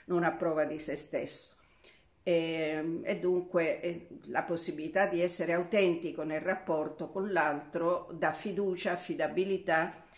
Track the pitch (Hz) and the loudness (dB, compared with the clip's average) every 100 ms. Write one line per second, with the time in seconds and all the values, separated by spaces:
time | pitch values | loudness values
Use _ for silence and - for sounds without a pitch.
0 | - 175 170 160 170 156 151 156 - 143 | -2 2 2 2 0 2 0 -2 -6 -6
1 | - 143 - - - - - _ - - | -4 -4 -4 -6 -10 -14 -20 _ -20 -20
2 | _ _ - 170 165 160 156 156 160 165 | _ _ 2 2 2 0 0 0 -2 -2
3 | - 175 180 180 175 175 160 147 170 170 | -2 0 2 2 2 2 2 0 -2 -6
4 | - - - 123 160 170 - 151 156 190 | -10 -16 -4 -2 0 -2 -4 -6 -2 2
5 | 196 170 175 - 165 170 175 214 185 170 | 2 4 2 2 0 0 2 4 4 4
6 | 165 151 151 156 170 185 - 156 156 - | -2 -4 -2 -2 0 -2 0 0 -2 -6
7 | 170 190 202 180 151 143 147 170 170 175 | -8 -4 0 2 2 0 -4 -2 2 0
8 | - 165 160 156 208 180 196 180 202 175 | -2 -2 0 0 -4 -2 0 0 -2 -2
9 | - 151 156 156 190 190 185 160 170 - | -4 -2 0 0 0 0 2 2 2 -4
10 | - | -18